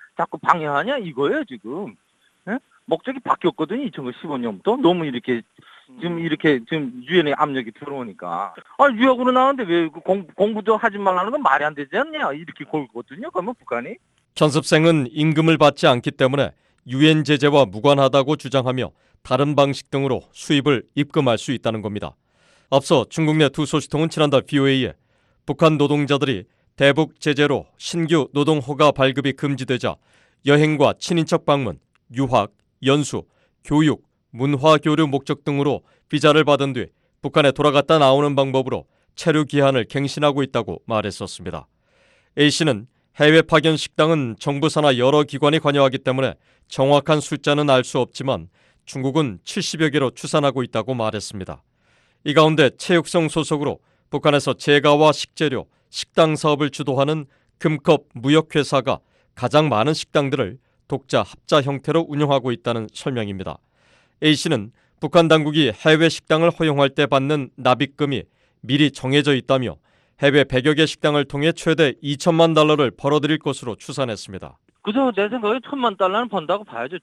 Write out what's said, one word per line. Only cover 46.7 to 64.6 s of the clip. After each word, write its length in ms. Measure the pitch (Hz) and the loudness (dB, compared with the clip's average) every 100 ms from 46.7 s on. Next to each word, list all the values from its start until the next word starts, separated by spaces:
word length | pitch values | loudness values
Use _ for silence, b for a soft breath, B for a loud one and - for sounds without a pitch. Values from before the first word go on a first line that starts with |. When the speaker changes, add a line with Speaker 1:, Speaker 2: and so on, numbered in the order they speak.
| - 139 143 143 151 | -2 4 4 4 0
Speaker 2:
숫자는 480 | - 151 147 147 147 | 0 -6 -2 0 2
알 140 | 127 123 | 2 2
수 140 | 139 | -4
없지만 500 | 117 - 135 101 82 _ _ _ - | -4 -6 -4 -4 -6 _ _ _ -14
중국은 540 | 135 131 160 135 87 - | -6 -2 0 -2 -6 -10
칠십여 440 | 208 - 151 156 | -8 -6 -2 -2
개로 220 | 143 127 | 0 -2
추산하고 520 | - - 160 143 127 | -4 -4 0 0 -2
있다고 300 | 123 113 113 123 | -4 -6 -4 -4
말했습니다. 680 | 107 104 - 101 90 76 _ _ _ _ _ _ 151 | -4 -6 -10 -12 -14 -16 _ _ _ _ _ _ 0
이 80 | |
가운데 380 | 147 156 156 131 - | 4 4 4 2 0
체육성 520 | - 175 - 175 156 | 0 0 2 -2 -2
소속으로 500 | 165 143 147 147 - _ _ - | -4 -4 -4 -4 -8 _ _ -10
북한에서 460 | 143 151 143 139 123 | -2 2 2 0 -4
제과와 560 | - 143 147 147 156 | 2 4 4 6 4
식재료, 520 | 139 - - 151 117 - _ _ | 2 -6 -4 -4 -4 -10 _ _
식당 460 | - - - 160 151 | -14 -4 2 2 2
사업을 360 | 156 147 147 | 0 0 -2
주도하는 540 | - 143 135 139 156 139 _ _ _ | -4 -4 -2 -2 -2 -8 _ _ _
금컵 480 | 165 151 - 147 _ | -4 -2 2 0 _
무역회사가 880 | 120 131 156 156 151 135 139 123 90 _ _ _ | -6 2 2 2 -4 -2 -2 -2 -6 _ _ _
가장 360 | - 123 147 156 | -8 0 2 2
많은 240 | 107 131 | 0 0
식당들을 640 | 156 - 156 139 139 95 127 _ _ - | -2 -2 -2 -2 -4 -6 -8 _ _ -10
독자 360 | 139 - 127 | -10 -2 -2
합자 380 | 98 - - 156 | -2 -10 0 0
형태로 440 | 131 139 - 160 165 | 0 -6 -2 -2 -2
운영하고 440 | 147 147 139 127 | -2 0 0 0
있다는 360 | 117 123 113 107 | -4 -4 -6 -6
설명입니다. 640 | - 151 123 101 95 90 - _ _ _ _ _ - | -8 -6 -4 -6 -8 -10 -14 _ _ _ _ _ -2
A씨는 480 | 156 147 170 127 | 0 2 0 -4